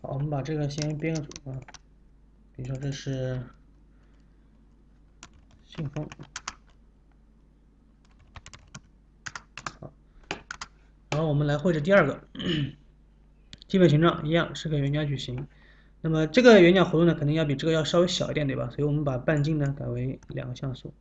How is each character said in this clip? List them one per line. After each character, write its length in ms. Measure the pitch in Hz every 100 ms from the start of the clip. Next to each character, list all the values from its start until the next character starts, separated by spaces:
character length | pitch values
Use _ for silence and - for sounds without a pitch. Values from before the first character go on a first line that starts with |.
好， 120 | 147
我 40 | 139
们 120 | 147
把 100 | 143
这 160 | 131 156
个 120 | 147
先 280 | 147 151 151
编 180 | 160
个 60 | 160
组 300 | 151 - 135
啊， 100 | 131 - - _ _ _ _ _ _ - -
比 60 |
如 60 | 127
说 80 | 131
这 140 | 139
是 520 | 135 139 135 127 127 123 _ _ _ _ _ _ _ _ _ _ _ _ _ _ _ _ _ - - _ - _
信 220 | - 143
封。 180 | 156 - - - - - - _ _ - _ _ _ _ _ _ _ _ _ _ _ _ _ - - - - - - _ _ _ _ - - _ - - -
好， 140 | - _ _ - - - - - - _ _ _ _
然 100 | 147
后 80 | 160
我 60 |
们 120 | 143 147
来 120 | 147
绘 140 | 180
制 80 | 156
第 120 | 147
二 140 | 196 147
个， 160 | - -
<clears throat> 1400 | - 190 156 139 - - - - _ _ _ - - -
基 100 | 190
本 120 | 175
形 100 | 147
状 260 | 170 - 151
一 40 |
样， 240 | 165 156
是 140 | 156 160
个 100 | 151
圆 140 | 139
角 120 | 147
矩 140 | 151 131
形。 280 | - 127 143 - - - _ _
那 80 | 160
么 180 | 160 156
这 140 | 254
个 200 | 247 214
圆 120 | 170
角 80 | 190
弧 100 | 175
度 120 | 156
呢， 100 | 170
肯 120 | 165 147
定 100 | 160
要 80 |
比 100 | 156
这 120 | 139 156
个 60 |
要 100 | 160
稍 160 | 147 175
微 80 | 175
小 220 | - -
一 40 |
点， 120 | 151 143
对 100 | 127
吧？ 140 | 123
所 120 | -
以 60 | 147
我 20 |
们 140 | 147
把 140 | 143 123
半 260 | 139 151
径 140 | 143 156
呢 160 | 139 143
改 60 | 123
为 320 | 120 127 135 -
两 200 | 139 127
个 80 | 123
像 180 | 135
素。 200 | 123 - -